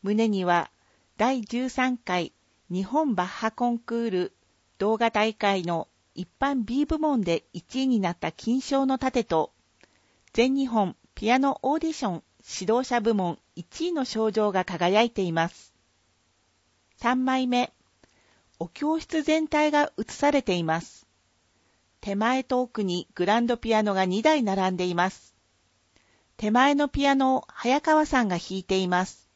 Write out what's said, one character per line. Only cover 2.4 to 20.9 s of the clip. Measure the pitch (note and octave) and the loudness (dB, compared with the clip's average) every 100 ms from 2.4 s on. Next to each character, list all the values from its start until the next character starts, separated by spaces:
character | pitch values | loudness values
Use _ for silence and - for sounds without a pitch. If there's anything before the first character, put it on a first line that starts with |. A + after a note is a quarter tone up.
| _ _ _ | _ _ _
日 | F3+ | -6
本 | F#3+ C4+ D#4 F#3+ | -2 0 0 0
バ | |
ッ | F3+ | -2
ハ | - A3 | -4 -6
コ | - B3 | -2 -2
ン | A#3 | -2
ク | A#3 A#3 A#3 | -4 -4 -2
ー | |
ル | F#3 F3+ _ _ _ _ _ | -2 -2 _ _ _ _ _
動 | G3+ A3 | -2 2
画 | A#3 | 0
大 | G#3+ A3 | 2 0
会 | G#3+ G3+ G3 | 0 0 0
の | F3 E3+ - _ _ | -2 -4 -6 _ _
一 | - F#3 _ | -12 -12 _
般 | C4+ C#4 | -2 -2
B | G#3 B3+ D4 | -2 -2 0
部 | D#4 | 0
門 | D#4 C4+ | 0 0
で | F3 E3 _ | 0 -2 _
一 | F3 - C4 | -16 -10 -4
位 | C4 | 0
に | A#3 | 2
な | F#3+ | 0
っ | F3 | -2
た | D#3+ | -6
金 | - - B3+ | -6 -2 -2
賞 | - C#4 C4+ | 0 0 0
の | C4 | 0
盾 | C4+ B3+ | 0 -2
と、 | A3 E3 - _ _ _ _ _ _ _ _ | 0 0 0 _ _ _ _ _ _ _ _
全 | - B3+ | 0 2
日 | C4+ C4+ | 2 0
本 | A3+ F#3+ - _ - | 0 0 -4 _ -6
ピ | G#3 | 0
ア | B3+ | 2
ノ | C#4 - | 2 0
オ | B3+ D4+ | -2 -2
ー | |
デ | D#4+ | -2
ィ | |
シ | D#4 A3 | -4 -6
ョ | |
ン | E3+ _ _ - - | -6 _ _ -16 -8
指 | F3+ | 0
導 | A#3 C4 | 0 2
者 | A#3+ | 0
部 | A3 | 2
門 | G#3+ F3+ - _ - | 2 0 -4 _ -16
一 | - - E4+ | -16 -6 -4
位 | |
の | E4 | -2
賞 | C4 A3 A3 | -4 -2 0
状 | G#3+ G#3 | 2 0
が | F#3+ | 0
輝 | F#3 F3 F3 G3+ | -2 -2 2 2
い | A#3 | 2
て | - | 0
い | F#3 | -2
ま | E3 E3+ | 0 -2
す。 | - - _ _ _ _ _ _ _ _ _ _ _ _ _ | -4 -20 _ _ _ _ _ _ _ _ _ _ _ _ _
三 | A#3 B3+ | -2 0
枚 | B3+ C4 B3+ | 0 0 0
目。 | B3 B3+ _ _ _ _ _ _ _ _ _ | 0 -2 _ _ _ _ _ _ _ _ _
お | E3+ | -10
教 | - D4 D#4+ | -4 -2 -2
室 | - D#4+ | -2 -4
全 | D4+ D#4 D#4 | 0 0 2
体 | D4+ D4+ | 0 2
が | D4 D4 - | 2 0 -2
映 | - | -10
さ | - C#4+ | 0 2
れ | C#4+ | 2
て | - | 0
い | F3+ | -2
ま | E3 E3 | 0 -2
す。 | - | -4